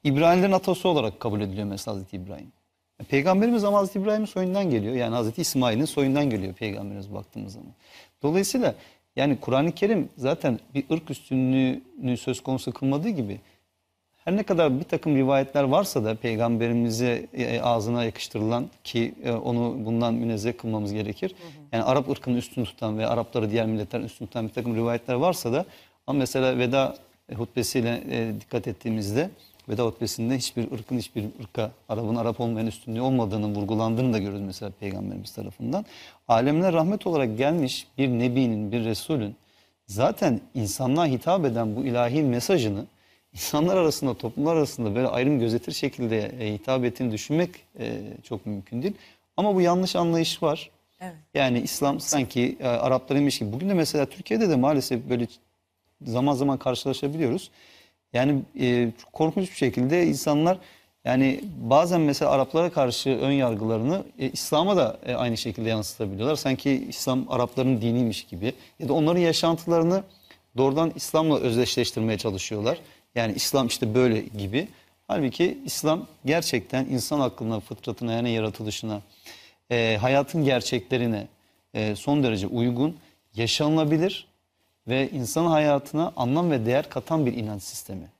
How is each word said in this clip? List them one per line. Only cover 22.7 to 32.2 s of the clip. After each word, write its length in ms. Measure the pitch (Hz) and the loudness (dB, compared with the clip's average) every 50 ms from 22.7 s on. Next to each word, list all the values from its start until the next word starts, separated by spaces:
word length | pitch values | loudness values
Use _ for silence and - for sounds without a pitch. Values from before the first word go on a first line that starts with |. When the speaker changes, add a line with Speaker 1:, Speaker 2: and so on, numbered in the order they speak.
| - - 120 107 107 | -6 -6 -4 -4 -2
Speaker 1:
ve 100 | 107 110 | -2 0
Arapları 440 | 117 117 117 113 - - 123 107 104 | 0 0 -2 -2 -2 -2 -2 -2 0
diğer 140 | 107 117 110 | 0 0 0
milletlerin 380 | 110 110 107 104 - - 117 110 | 0 0 -2 -4 -4 -6 -6 -6
üstün 220 | 113 - - 135 | -8 -10 -14 -14
tutan 220 | - - 120 110 | -10 -6 -6 -6
bir 60 | 110 - | -4 -6
takım 220 | 131 113 120 113 | -6 -4 -2 -2
rivayetler 380 | 110 117 117 117 117 - - 127 | 0 0 0 -2 -4 -2 -2 0
varsa 400 | 123 151 185 170 - - 117 117 | 2 2 2 0 0 -2 -2 -2
da 120 | 151 190 - - - - _ _ _ _ | -2 -2 -4 -12 -20 -20 _ _ _ _
ama 120 | - 135 143 | -2 0 0
mesela 380 | 131 - - 135 131 131 127 | 0 0 0 2 2 2 2
veda 400 | 127 127 117 131 135 135 - - - - _ _ _ _ - 127 | 2 0 2 2 2 2 0 -2 -8 -18 _ _ _ _ -12 -8
hutbesiyle, 680 | 104 117 - - 127 113 - - 131 117 117 117 - - 135 | -8 -8 -4 -2 -2 -2 0 0 0 0 0 -2 -4 -4 -4
e, 320 | 131 120 113 113 107 107 | -4 -4 -2 -4 -4 -8
dikkat 260 | - _ - 120 - | -8 _ -6 -4 -4
ettiğimizde 640 | 127 107 - - 120 110 110 101 101 104 127 160 196 - - - - _ _ _ - | -4 -10 -6 -4 -4 -2 -2 -2 0 0 0 -2 -2 -6 -16 -20 -20 _ _ _ -6
veda 140 | 110 107 120 | -2 0 0
hutbesinde 520 | 113 107 - 117 104 - - 113 117 135 | -2 -2 -4 -6 -6 -4 -4 -2 -2 -2
hiçbir 340 | 127 123 - - 120 113 - | -2 -4 -4 -4 -4 -4 -4
ırkın 260 | 135 107 104 - 127 | -6 -10 -6 -6 -6
hiçbir 280 | 120 104 - _ 117 104 110 - - | -6 -6 -6 _ -6 -6 -6 -8 -12
ırka, 300 | 120 - - - 110 - - _ _ - | -18 -8 -4 -4 -4 -4 -6 _ _ -6
Arap'ın 260 | 110 107 117 104 113 | -6 -4 -2 -2 -2
Arap 240 | 117 | -2